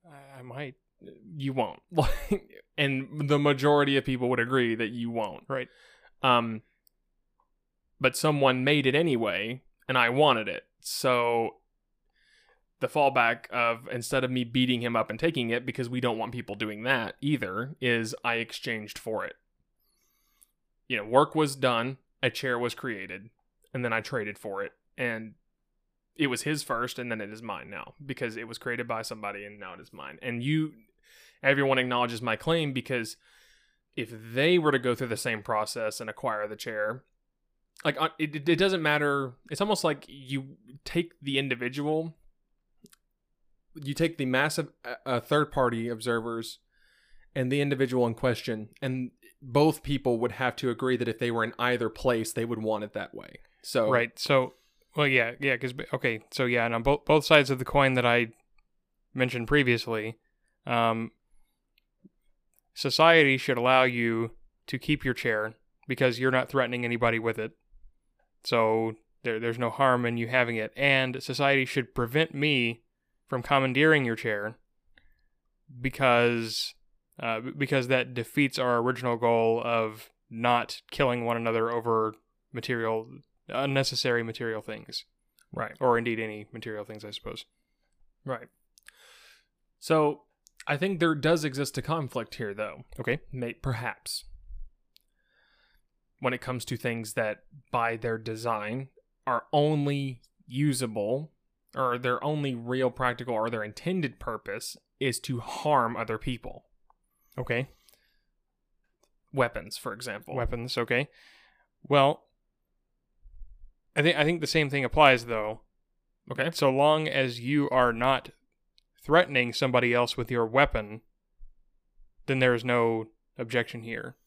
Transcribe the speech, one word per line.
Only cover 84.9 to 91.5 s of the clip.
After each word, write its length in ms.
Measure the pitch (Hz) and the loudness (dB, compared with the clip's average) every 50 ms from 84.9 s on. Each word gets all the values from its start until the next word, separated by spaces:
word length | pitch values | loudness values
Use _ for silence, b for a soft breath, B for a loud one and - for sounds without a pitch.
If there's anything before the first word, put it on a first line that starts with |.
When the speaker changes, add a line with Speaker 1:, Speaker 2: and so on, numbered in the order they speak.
| - - - _ _ _ _ _ _ _ _ _ - | -12 -12 -12 _ _ _ _ _ _ _ _ _ -8
Speaker 2:
Right. 240 | - 117 107 - - | -8 -8 -8 -6 0
Speaker 1:
Or 180 | 135 127 120 117 | 4 4 4 4
indeed 200 | 117 120 113 110 | 2 0 -2 -2
any 280 | 113 110 107 107 104 - - | -4 -6 -8 -10 -14 -14 -14
material 320 | 117 - 120 107 104 104 | -12 -10 -10 -8 -8 -10
things, 200 | - 110 107 107 | -10 -12 -14 -14
I 60 | 104 | -14
suppose. 340 | 107 - _ - - - - _ _ _ _ _ _ _ _ _ _ _ _ _ _ _ _ | -14 -12 _ -12 -12 -12 -14 _ _ _ _ _ _ _ _ _ _ _ _ _ _ _ _
Speaker 2:
Right. 240 | 135 131 113 - - _ _ _ _ _ _ _ b b b b b b b b b b b b b b _ _ _ _ _ | -8 -8 -8 -10 -18 _ _ _ _ _ _ _ b b b b b b b b b b b b b b _ _ _ _ _
So 440 | - - 165 156 151 147 151 - _ _ _ _ _ _ _ _ - | -2 2 4 4 4 2 0 -2 _ _ _ _ _ _ _ _ -6
I 100 | - 143 | -4 -2
think 220 | 143 165 196 196 165 | -2 0 -2 0 2
there 140 | 170 165 160 | 2 2 2
does 300 | 151 131 156 170 170 151 | 2 2 2 2 2 2
exist 320 | 156 | -2